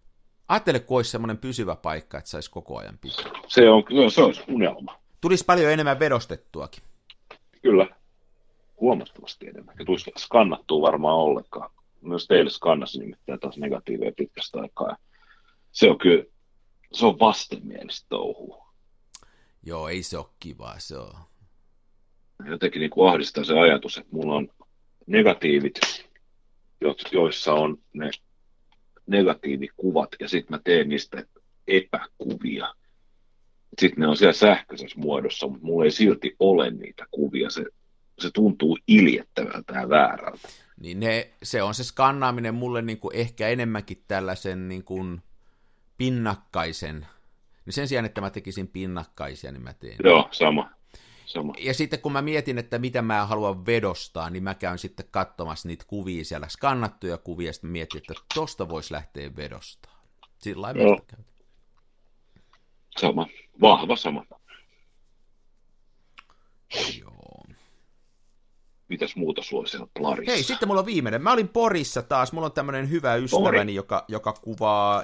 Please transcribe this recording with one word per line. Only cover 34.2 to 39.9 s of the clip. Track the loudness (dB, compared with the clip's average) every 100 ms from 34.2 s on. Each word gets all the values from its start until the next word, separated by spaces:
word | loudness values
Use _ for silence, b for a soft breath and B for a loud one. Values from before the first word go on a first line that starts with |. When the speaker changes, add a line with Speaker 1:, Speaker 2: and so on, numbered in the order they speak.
| 6
Speaker 2:
sähköisessä | 8 6 6 2 -16 -14 -8
muodossa, | -4 -2 -4 -6 -8
mut | -8
mulla | -4 2 2
ei |
silti | 6 4 4 -2 2
ole | 4 6 2
niitä | -2 -14 -18 -12
kuvia. | -4 -4 -2 -4
Se, | -6 -10 _ _ _ _ -10
se | -6
tuntuu | 4 4 4 0 0 6
iljettävältä | 8 8 4 -4 -8 -6 -8 -10
ja | -8
väärältä. | 2